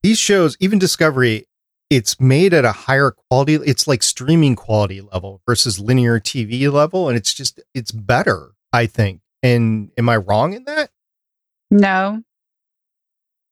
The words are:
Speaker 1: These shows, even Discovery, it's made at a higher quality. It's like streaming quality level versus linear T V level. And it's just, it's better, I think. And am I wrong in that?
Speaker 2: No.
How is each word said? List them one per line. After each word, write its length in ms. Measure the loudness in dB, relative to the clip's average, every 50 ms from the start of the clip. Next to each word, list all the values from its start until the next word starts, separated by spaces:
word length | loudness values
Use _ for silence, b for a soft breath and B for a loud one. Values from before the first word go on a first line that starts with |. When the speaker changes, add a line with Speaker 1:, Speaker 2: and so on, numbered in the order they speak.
| 2
Speaker 1:
These 160 | 0 0 0
shows, 380 | 0 2 2 2 2 0 0 _
even 180 | -2 0 2 2
Discovery, 680 | 0 0 0 0 0 0 2 2 0 0 0 -2 -6 _ _ _ _ _ _ _ _ _
it's 320 | 0 0 0 -2 -4 _
made 320 | 2 2 4 4 4 4 4
at 140 | 4 2
a 60 | 2 -2
higher 400 | -4 -4 -2 0 2 2 0 -2
quality. 420 | _ _ _ 0 0 2 2 0
It's 320 | 0 0 -2 -2 -2 0
like 160 | -2 -2 -2 -2
streaming 540 | -4 -4 -4 -2 2 2 4 4 2 2
quality 440 | -2 -2 -2 0 0 0 -2 -4 -10
level 400 | -16 _ -10 -10 -10 -10 -18 -12 _
versus 320 | -2 -2 0 0 -4 -4 -6
linear 420 | -2 0 2 2 2 2 0 0
T 240 | -2 -4 -6 -6 -6
V 240 | -6 -4 -2 -2 0
level. 400 | 2 2 0 2 0 -2 -2 0
And 80 | -2
it's 160 | -2 -2 -4 -6
just, 280 | -6 -8 -10 -10 -12 -20 _ _
it's 200 | -10 -10 -10 -12
better, 580 | -12 -2 0 0 0 2 0 -2 -4 -6 -18 _ _ _ _ -2
I 120 | 0 0
think. 360 | -2 _ -2 -2 -2 -2 -8 _ _ _ _ 0
And 480 | 2 2 2 2 0 0 -2 -6 -8 _
am 120 | -2 0 0
I 100 | 0 0
wrong 340 | 0 0 0 0 0 -2 -4
in 120 | -8 -12
that? 260 | -8 -6 -6 -6 -6 _ _ _ _ _ _ _ _ _ _ _ _ _ _ _ _
Speaker 2:
No. 520 | 2 4 4 4 2 0 -2 -4 -6 -10 -12 _ _ _ _ _ _ _ _ _ _ _ _ _ _ _ _ _ _ _ _ _ _ _ _ _